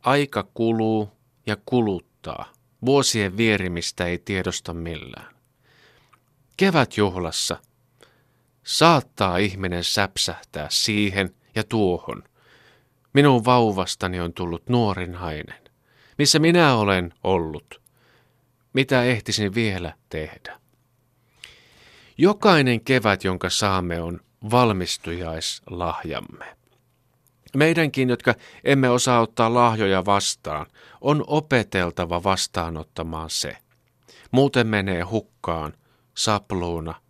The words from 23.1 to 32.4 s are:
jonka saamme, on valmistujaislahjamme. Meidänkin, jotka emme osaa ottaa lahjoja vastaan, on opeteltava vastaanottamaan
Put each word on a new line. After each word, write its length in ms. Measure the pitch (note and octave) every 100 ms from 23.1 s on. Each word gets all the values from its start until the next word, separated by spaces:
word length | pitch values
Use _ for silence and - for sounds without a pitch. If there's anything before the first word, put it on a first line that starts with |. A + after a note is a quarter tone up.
| G2
jonka 260 | F#2+ F2+ F2+
saamme, 520 | - G#2 F#2+ F2+ E2+
on 180 | E2+ F2 _ _ G#2+
valmistujaislahjamme. 2000 | A#2+ A#2+ F#2+ F2 - - E2+ E2+ D#2+ - - - F2+ F2 D#2+ E2 B1+ G1+ - - - _ _ _ _ _ _ _ _ - C3+
Meidänkin, 540 | D#3 E3 D#3 C3+ B2+
jotka 260 | A#2+ - A#2 - -
emme 260 | - C#3 B2+
osaa 320 | B2 C3 A#2+
ottaa 320 | A2+ - A2+
lahjoja 520 | A#2+ A#2+ A2 G2 F#2+ F#2
vastaan, 600 | G2+ - - - D2+ D2+ _ - -
on 220 | C3 D3+ -
opeteltava 960 | D3+ D3+ B2+ G2+ F#2+ F2 E2 E2+ F2
vastaanottamaan 1040 | F#2+ F#2+